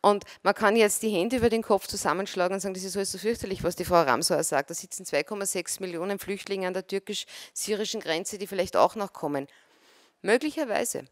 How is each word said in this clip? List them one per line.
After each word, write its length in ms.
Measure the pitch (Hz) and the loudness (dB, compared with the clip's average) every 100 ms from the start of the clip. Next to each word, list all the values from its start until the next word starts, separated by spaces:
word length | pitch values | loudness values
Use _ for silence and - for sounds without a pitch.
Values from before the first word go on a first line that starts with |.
Und 220 | 196 202 - - | 6 4 -2 -2
man 120 | 185 | 0
kann 220 | 202 214 226 | 4 4 6
jetzt 260 | 208 - | 4 4
die 60 | 220 | 0
Hände 280 | 202 202 254 | 0 0 2
über 120 | 226 | 2
den 140 | 226 | 2
Kopf 240 | 220 196 - | 2 2 2
zusammenschlagen 680 | 202 185 165 202 190 180 | -2 0 0 -2 0 0
und 60 | 196 | 0
sagen, 140 | 196 | -4
"Das 80 | 185 | -6
ist 140 | 190 190 | -6 -4
alles 160 | 196 | -4
so 60 | 190 | -4
fürchterlich, 460 | 214 233 196 190 | -4 -4 -4 -2
was 120 | 165 - | -2 -2
die 100 | - | 4
Frau 160 | 175 | 6
Ramsauer 420 | 147 120 165 160 | 6 4 4 2
sagt." 240 | - 156 - | 2 0 0
Da 60 | |
sitzen 320 | 170 - - 190 | -8 -10 -12 -2
zwei 160 | 147 | -2
Komma 240 | 156 208 196 | 0 -4 -4
sechs 340 | 190 170 - | -4 -4 -6
Millionen 380 | 190 170 185 202 | -6 -6 -4 -6
Flüchtlinge 480 | - 196 - 196 185 | -6 -8 -4 -4 -2
an 80 | |
der 120 | 185 185 | -4 -4
türkisch-syrischen 1120 | 196 - 202 - - - - - 208 214 220 | -6 -4 -8 -8 -16 -14 -10 -4 -2 -2 -6
Grenze, 360 | 175 160 - 202 | -2 -4 -4 -8
die 100 | 196 | -6
vielleicht 300 | 196 185 - | -2 0 4
auch 180 | 160 | 4
noch 200 | 226 202 | 2 -8
kommen. 320 | - 156 143 139 _ _ _ _ _ _ _ | -6 -4 -4 -6 _ _ _ _ _ _ _
Möglicherweise. 880 | 180 240 302 311 269 202 240 - 131 | 0 2 2 -4 -2 -2 -2 -6 -12